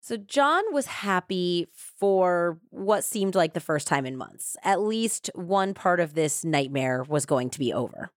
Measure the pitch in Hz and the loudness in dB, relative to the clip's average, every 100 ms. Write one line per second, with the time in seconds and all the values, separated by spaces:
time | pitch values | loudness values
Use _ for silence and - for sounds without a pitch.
0 | - 233 202 277 285 330 440 294 262 - | -8 -10 -2 2 4 4 2 -2 -4 -6
1 | 202 185 - 190 180 175 170 - - - | 0 -2 0 -2 0 0 -2 -10 -20 -2
2 | 202 190 180 175 175 165 _ - 196 208 | 2 4 4 4 0 -2 _ -8 0 0
3 | - 214 196 190 165 165 - 151 - 143 | 0 -2 0 2 2 0 -2 -2 0 -2
4 | 131 131 - - - - - 190 214 220 | -2 -8 -12 -12 -12 -6 0 2 2 0
5 | 226 - - - 175 196 190 - 190 175 | 0 -2 -8 -10 0 0 0 0 0 2
6 | 165 147 156 - 165 151 135 139 131 127 | 0 0 0 0 0 0 0 -2 0 -2
7 | 131 151 143 139 123 - 127 - 120 - | 0 -2 2 0 0 -2 -2 0 -4 -6
8 | - | -14